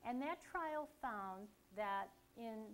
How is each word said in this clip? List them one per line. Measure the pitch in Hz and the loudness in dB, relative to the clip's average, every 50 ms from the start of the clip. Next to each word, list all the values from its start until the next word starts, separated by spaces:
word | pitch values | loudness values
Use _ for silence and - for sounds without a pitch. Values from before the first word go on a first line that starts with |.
| - | -2
And | 233 247 254 | 0 0 2
that | 277 302 349 339 - | 2 2 0 -2 -2
trial | - - 359 330 311 302 302 294 294 - - | -2 0 0 2 2 2 2 0 -2 -4 -4
found | - 254 214 202 196 190 185 190 208 208 - - - - 190 | -2 -2 0 0 -2 -2 -4 -4 -8 -10 -14 -18 -20 -8 -2
that | 208 208 202 196 196 196 - - - - - - | 0 2 4 4 4 2 0 -4 -12 -20 -18 -12
in | 226 233 226 220 220 220 208 | -6 -4 -4 -4 -4 -4 -6